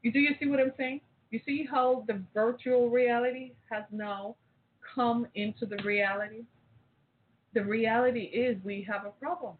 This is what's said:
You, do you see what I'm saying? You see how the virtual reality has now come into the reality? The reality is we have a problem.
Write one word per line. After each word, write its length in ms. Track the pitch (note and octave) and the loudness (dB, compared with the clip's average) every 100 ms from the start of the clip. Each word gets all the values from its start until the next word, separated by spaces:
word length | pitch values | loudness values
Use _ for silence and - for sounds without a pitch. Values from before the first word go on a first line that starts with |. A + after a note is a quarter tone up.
You, 100 | A#3 | 2
do 80 | C4 | 4
you 100 | C#4+ D4 | 2 2
see 60 | C#4+ | 0
what 140 | C#4 | 2
I'm 120 | C4 C4+ | 2 0
saying? 240 | B3+ C#4 _ _ _ | -6 -6 _ _ _
You 100 | A3+ | -8
see 220 | C#4+ C#4+ C#4 | -4 -4 0
how 340 | C4+ B3+ B3+ G#3+ | 2 4 2 0
the 140 | G3+ F#3 | -6 -4
virtual 540 | G#3+ A3+ A#3+ B3 B3 A#3+ | 0 0 0 2 4 4
reality 640 | B3 B3 A#3+ B3 B3+ C4 - _ | 4 4 4 0 -2 -12 -18 _
has 140 | G#3+ G#3 | -8 -6
now 460 | G#3 G#3 G3 G3+ - _ _ _ _ - | -8 -6 -6 -8 -14 _ _ _ _ -8
come 320 | C4+ A#3+ A#3 - | 0 2 2 -2
into 320 | - G#3 - G#3+ | -4 -4 -4 -6
the 120 | G3+ | -4
reality? 580 | G3+ G#3 G3 G3+ G#3 A3 A#3 _ _ _ _ _ _ _ _ _ _ | 0 2 2 0 -6 -10 -18 _ _ _ _ _ _ _ _ _ _
The 100 | A3+ | -4
reality 560 | G3+ A3 A3 A#3 B3 A#3+ | -2 0 2 4 2 0
is 360 | F#3+ A3+ B3 G3 | -4 -2 0 -2
we 220 | F#3+ G3+ F#3+ | -6 -8 -6
have 160 | G3+ G3+ | -6 -8
a 40 | |
problem. 440 | - D4 F4 A#3+ | -10 -8 -6 -8